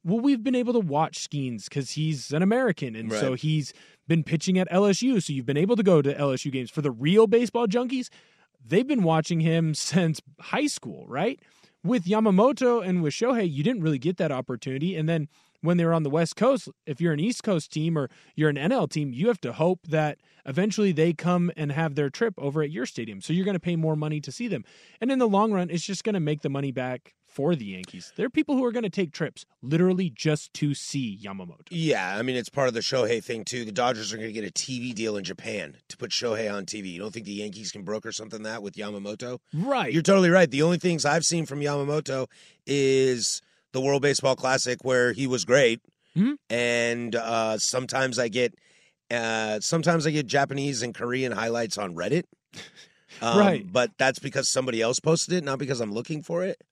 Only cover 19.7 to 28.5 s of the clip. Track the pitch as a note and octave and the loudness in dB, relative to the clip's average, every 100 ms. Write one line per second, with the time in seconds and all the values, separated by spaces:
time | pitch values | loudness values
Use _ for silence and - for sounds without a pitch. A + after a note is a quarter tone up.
19.7 | F#3 - D#3 D3+ - _ _ C3+ C3+ G#3 | 0 0 0 0 -4 _ _ -6 0 0
20.7 | G3 G3+ D3+ E3 D#3+ F3 F3+ F3 - D3 | 2 2 4 2 2 0 2 0 -2 -4
21.7 | C#3+ D#3+ C#3 C#3+ - A#3 F#3+ C#3+ D3+ D3 | -2 -2 0 -2 0 -2 -2 -4 -2 -4
22.7 | F3+ B3+ - A2+ G2 - E3+ F#3+ F#3 F3 | -4 -8 -6 -8 -10 -2 0 0 -2 -2
23.7 | E3+ D#3 D#3 D3+ D3+ C#3+ - A#3 D#3 - | 0 0 0 -2 -4 -8 -8 -6 -6 -8
24.7 | - - - A#3+ C4+ A#3 G3 A3 G3 F3+ | -20 -20 -6 -2 2 4 4 4 2 0
25.7 | E3 - F#3+ A3+ G3+ D3 D3+ D3 C#3+ C#3 | -4 -4 -6 -2 0 0 -2 -2 -4 -4
26.7 | C3 B2+ B2+ - _ _ - C#3+ E3 G#2 | -4 -4 -6 -10 _ _ -2 0 0 -2
27.7 | F#2 F#2 F#2 - - A#3+ D4+ D4+ | -10 -12 -16 -16 -6 -2 -2 0